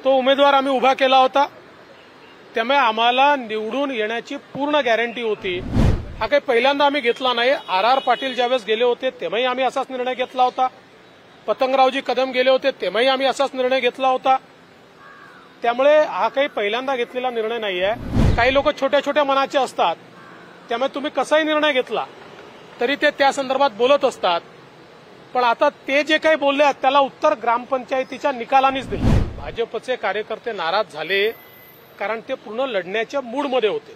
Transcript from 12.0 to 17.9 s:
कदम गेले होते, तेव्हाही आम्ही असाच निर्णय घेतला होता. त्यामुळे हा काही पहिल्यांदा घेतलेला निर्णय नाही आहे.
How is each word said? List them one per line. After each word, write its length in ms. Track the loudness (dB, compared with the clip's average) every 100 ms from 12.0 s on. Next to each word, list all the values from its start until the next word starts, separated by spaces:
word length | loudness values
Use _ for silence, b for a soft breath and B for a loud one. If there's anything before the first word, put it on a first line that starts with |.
| -4
कदम 240 | -2 -2
गेले 180 | 0 2
होते, 220 | 2 0 -4
तेव्हाही 260 | -4 0 0
आम्ही 200 | 2 0
असाच 220 | 0 -2
निर्णय 260 | -2 0 0
घेतला 280 | 0 0 0
होता. 300 | 0 0 0 -2 -20 -20 -20 -20 -20 -20 -20 -20 -20 -20 -4
त्यामुळे 400 | -4 2 4 4
हा 260 | 2 0 -2
काही 220 | 0 -2
पहिल्यांदा 460 | -2 -2 -2 -4 -4
घेतलेला 340 | -4 -4 -4
निर्णय 300 | -4 -4 -4
नाही 220 | -6 -2
आहे. 540 | -2